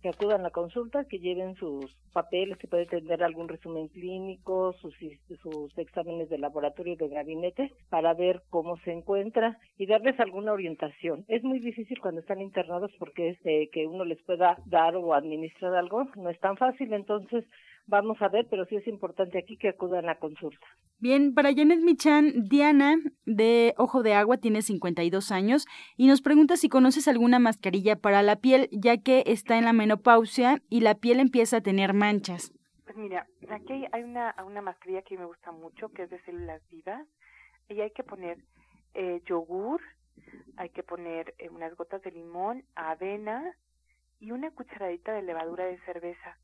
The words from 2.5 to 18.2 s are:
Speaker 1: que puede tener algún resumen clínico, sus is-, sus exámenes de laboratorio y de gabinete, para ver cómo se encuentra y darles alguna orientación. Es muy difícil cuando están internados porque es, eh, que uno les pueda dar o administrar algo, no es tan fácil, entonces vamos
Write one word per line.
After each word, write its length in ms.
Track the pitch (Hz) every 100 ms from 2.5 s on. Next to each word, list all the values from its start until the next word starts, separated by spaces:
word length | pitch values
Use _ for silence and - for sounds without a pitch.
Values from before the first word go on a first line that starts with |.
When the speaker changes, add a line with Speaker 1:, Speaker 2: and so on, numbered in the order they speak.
| 185
Speaker 1:
que 100 | -
puede 180 | 175 175
tener 380 | 175 160 165
algún 240 | 170 160 170
resumen 400 | 160 170 165 156
clínico, 840 | 185 180 185 190 185 - 185 185
sus 200 | 180 175 -
is-, 160 | 165 147 _ 170
sus 340 | 170 156 143 -
exámenes 520 | 170 - 170 170 160
de 100 | 151
laboratorio 540 | 143 151 147 147 170
y 40 | 160
de 120 | 156
gabinete, 640 | 147 147 160 180 175 277 _ _
para 240 | 170 165
ver 300 | 165 180 180 _
cómo 280 | 175 160 170
se 80 | -
encuentra 680 | 170 170 196 202 226 226 220 _ _
y 100 | 196
darles 340 | 220 233 262
alguna 320 | 220 185 214
orientación. 720 | 208 180 156 156 - 185 151 -
Es 160 | 226
muy 160 | 247 262
difícil 400 | 240 233 214 247
cuando 200 | 190 165
están 200 | 165 190
internados 520 | 196 190 165 175 202 _
porque 300 | 175 - 165
es, 80 | 175
eh, 260 | 175 151 151
que 160 | 165 156
uno 160 | 180
les 180 | 180 160
pueda 340 | - 175 180 180 -
dar 280 | 175 165
o 200 | 180 175
administrar 600 | 147 156 156 160 _ 185
algo, 320 | 180 175 214 262
no 160 | 202 180
es 80 | 165
tan 180 | 196 196
fácil, 360 | 254 262 262
entonces 520 | 208 202 208 190 240 226 _ _ _ -
vamos 340 | 202 208 226